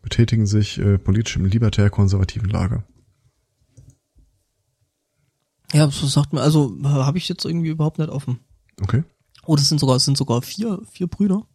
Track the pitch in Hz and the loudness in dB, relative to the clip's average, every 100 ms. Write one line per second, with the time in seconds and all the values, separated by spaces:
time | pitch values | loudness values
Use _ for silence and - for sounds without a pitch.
0 | - - 117 113 104 107 104 - 98 98 | -2 0 2 2 2 2 0 0 2 2
1 | - 104 113 - 95 117 110 - 101 - | 2 0 0 -2 0 2 0 2 0 2
2 | 98 95 92 110 98 92 92 113 - _ | 2 2 -2 -2 -4 -2 -2 -4 -8 _
3 | _ _ _ _ _ _ _ - - _ | _ _ _ _ _ _ _ -20 -20 _
4 | _ _ _ _ _ _ _ _ _ _ | _ _ _ _ _ _ _ _ _ _
5 | _ _ _ _ _ _ _ 151 151 143 | _ _ _ _ _ _ _ 2 2 2
6 | 139 - 143 147 135 156 135 78 139 147 | 0 0 0 0 2 4 2 -2 0 2
7 | 135 175 - 175 - 170 160 156 156 - | 0 -2 -6 -8 -4 -4 -4 -2 -2 -2
8 | 151 143 139 123 _ _ _ - 95 117 | -6 -6 -6 -8 _ _ _ -8 -2 -2
9 | - _ _ _ - 147 139 151 139 127 | -2 _ _ _ 0 2 2 2 2 2
10 | 139 139 131 120 - - 226 185 226 - | 2 0 0 -2 -2 -6 -6 -6 -10 -8
11 | 175 - 202 190 - | -8 -2 0 0 -4